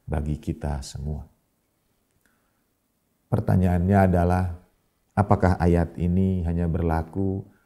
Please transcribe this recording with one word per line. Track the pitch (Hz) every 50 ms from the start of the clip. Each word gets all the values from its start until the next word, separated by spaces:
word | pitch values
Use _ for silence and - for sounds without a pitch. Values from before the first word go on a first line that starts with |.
| _
bagi | - 78 76 73 73 76
kita | 73 - - 80 - - 76 71 71 67
semua. | - - - 69 73 76 73 73 - _ _ _ _ _ _ _ _ _ _ _ _ _ _ _ _ _ _ _ _ _ _ _ _ _ _ _ _ _ _ _ _ _ _ _ _ _ _ _ _
Pertanyaannya | - 95 - - 104 95 90 92 90 90 87 92 101 101 95 92
adalah, | 90 90 87 90 90 90 92 90 85 - - _ _ _ _ _ _ _ _ _ _
apakah | - 101 - - 98 - 90 92 - 82
ayat | 87 87 85 85 85 -
ini | - 85 87 87 92 95 95 95 92 85
hanya | 82 85 85 87 85
berlaku | 80 85 85 85 80 80 82 82 - 95 98 95 95 98 - - _ _ _